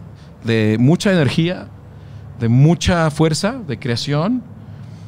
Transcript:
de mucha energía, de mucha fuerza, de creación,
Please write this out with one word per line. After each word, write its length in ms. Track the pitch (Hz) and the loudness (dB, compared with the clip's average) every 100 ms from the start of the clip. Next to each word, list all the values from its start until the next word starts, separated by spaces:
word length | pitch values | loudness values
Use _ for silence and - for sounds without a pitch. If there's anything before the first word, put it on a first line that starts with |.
| - - - - | -14 -20 -20 -10
de 340 | 110 113 107 107 | 0 2 4 4
mucha 320 | 127 180 214 | 4 4 2
energía, 560 | 185 131 - 165 190 202 - - - - - - - | 2 2 2 0 -2 -10 -18 -20 -20 -18 -18 -16 -4
de 100 | 113 | 2
mucha 600 | 123 151 175 - 175 160 | 4 6 4 2 2 0
fuerza, 480 | 143 160 156 - 262 165 | 2 2 2 -4 -4 -8
de 100 | 117 | -8
creación, 640 | 120 117 - 147 185 254 - - - - - - | -4 -4 -2 -2 0 -2 -6 -18 -18 -18 -16 -16